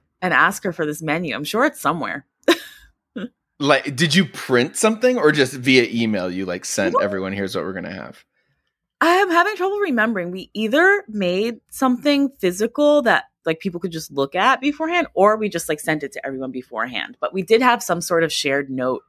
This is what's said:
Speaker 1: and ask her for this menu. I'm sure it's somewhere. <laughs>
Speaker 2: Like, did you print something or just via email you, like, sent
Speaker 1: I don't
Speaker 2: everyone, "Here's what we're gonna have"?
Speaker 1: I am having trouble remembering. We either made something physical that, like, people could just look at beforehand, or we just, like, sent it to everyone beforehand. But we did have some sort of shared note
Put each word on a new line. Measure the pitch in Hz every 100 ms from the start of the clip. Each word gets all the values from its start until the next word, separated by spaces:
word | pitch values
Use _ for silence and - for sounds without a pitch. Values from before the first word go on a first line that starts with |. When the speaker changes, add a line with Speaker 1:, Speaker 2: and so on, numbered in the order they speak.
| _ -
Speaker 1:
and | 185
ask | 139 165 196
her | 190
for | 165 151
this | 147
menu. | 156 160 165
I'm | 113
sure | 151 214
it's | 294 -
somewhere. | 139 165 110 143 - _ -
<laughs> | 339 - - _ _ _ 214 240 _ _ -
Speaker 2:
Like, | 143 139 143
did | 131 165
you | 165
print | 160 - - 123 147 -
something | 220 220 254 247
or | 151
just | 147 131
via | 135 123 131
email | 117 117 113 101 90
you, | 90 92
like, | 90
sent | - - 95
Speaker 1:
I |
don't | -
Speaker 2:
everyone, | 98 95 95
"Here's | 98 98
what | 90
we're | 82
gonna | 92 87
have"? | 92 - - _ _ _ _ _ _ _ -
Speaker 1:
I | 320 359
am | 392
having | 330 392
trouble | 415 381 415
remembering. | 392 240 220 202 175
We | 185 -
either | 202 220 277 370 403 294
made | 214 180 185 226 226 _
something | - 262 247 294 285 277 -
physical | 185 180 226 294 294 294
that, | 233 160 - _
like, | 165 165
people | 196 170
could | 185
just | 165 -
look | 139 139
at | 180 226 254
beforehand, | 277 294 320 349 -
or | - 202 220
we | 208
just, | 170 -
like, | 156
sent | - 156
it | 139
to | - 139
everyone | 131 131
beforehand. | 127 - 110 123 110 - -
But | -
we | 190
did | 180 226
have | 254 240
some | - 175
sort | - 170
of | 160
shared | - 143 139 139
note | 131 127 120